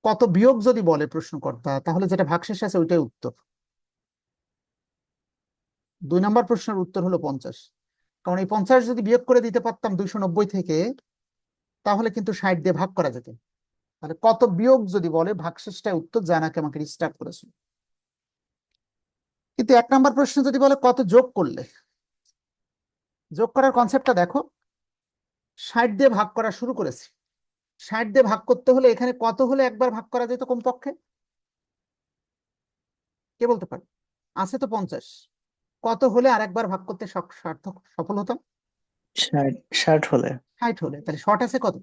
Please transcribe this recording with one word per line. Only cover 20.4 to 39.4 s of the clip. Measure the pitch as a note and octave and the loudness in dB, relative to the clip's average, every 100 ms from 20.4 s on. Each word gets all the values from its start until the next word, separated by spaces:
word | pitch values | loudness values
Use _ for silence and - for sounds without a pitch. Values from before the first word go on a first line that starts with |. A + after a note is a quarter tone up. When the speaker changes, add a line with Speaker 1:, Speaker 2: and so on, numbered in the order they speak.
| C4+ | 0
Speaker 1:
যদি | C4 C#4 | 2 2
বলে | C#4 B3+ | 4 2
কত | B3+ G#3 | 2 4
যোগ | A3+ B3+ - | 4 4 -2
করলে, | D3 A2 - _ _ _ _ _ _ _ _ _ _ _ _ _ _ _ _ D#3 | -4 -4 -14 _ _ _ _ _ _ _ _ _ _ _ _ _ _ _ _ -4
যোগ | A#3 C4+ | 0 4
করার | C4+ B3 | 4 4
কনসেপ্টটা | A#3 C4+ - F#3+ | 2 2 2 2
দেখো, | F3 C#4+ - _ _ _ _ _ _ _ _ _ _ _ | 2 -2 -6 _ _ _ _ _ _ _ _ _ _ _
ষাট | - A#3 A#3+ G3+ | -4 0 0 4
দিয়ে | C4+ G#3 | 2 4
ভাগ | G#3+ - | -2 -2
করা | A3 F#3 | -4 -6
শুরু | A#3+ B3 | -8 -6
করেছি, | E3+ - - _ _ _ _ _ _ _ - | -6 -8 -18 _ _ _ _ _ _ _ -8
ষাট | A3 A3+ | -6 0
দিয়ে | A#3 A3+ | 4 4
ভাগ | A3 - | 0 -2
করতে | B3 - B3+ | 0 4 4
হলে | B3+ | 4
এখানে | A3+ B3 B3+ | 2 -2 -2
কত | A3+ A3 B3+ | -4 0 0
হলে | C4+ B3+ | 2 0
একবার | A3 B3+ A3 | 0 -2 -2
ভাগ | A3+ | -6
করা | B3 A#3+ | -6 -4
যেত | B3 C4 | -6 -4
কমপক্ষে? | B3 B3 B3 C#4 - _ _ _ _ _ _ _ _ _ _ _ _ _ _ _ _ _ _ _ _ _ _ _ _ | -4 -4 -6 -12 -12 _ _ _ _ _ _ _ _ _ _ _ _ _ _ _ _ _ _ _ _ _ _ _ _
কে | A#3+ | 0
বলতে | A3+ F3+ | 0 -2
পারে? | - _ _ _ _ _ - | -16 _ _ _ _ _ -6
আছে | F#3+ C4 | -6 -4
তো | B3+ G#3+ | -4 -4
পঞ্চাশ, | F#3 - - - _ _ _ _ _ _ A3+ | -6 -10 -14 -20 _ _ _ _ _ _ -6
কত | A3+ C4 | 0 2
হলে | A3+ C4 A3+ | 4 4 2
আর | G#3 | 0
একবার | G3 G#3+ | -4 -4
ভাগ | F#3 F#3 | -6 -8
করতে | F#3+ A3 | -14 -10
সক-, | F#3 E3+ - | -10 -10 -14
সার্থক, | F3 D#3+ G3 - _ - | -12 -12 -14 -18 _ -12
সফল | A#3+ G3+ | -6 -6
হতাম? | G3+ C4+ _ _ _ _ _ _ _ - | -4 -8 _ _ _ _ _ _ _ -6
Speaker 2:
ষাট, | - D3 | -2 0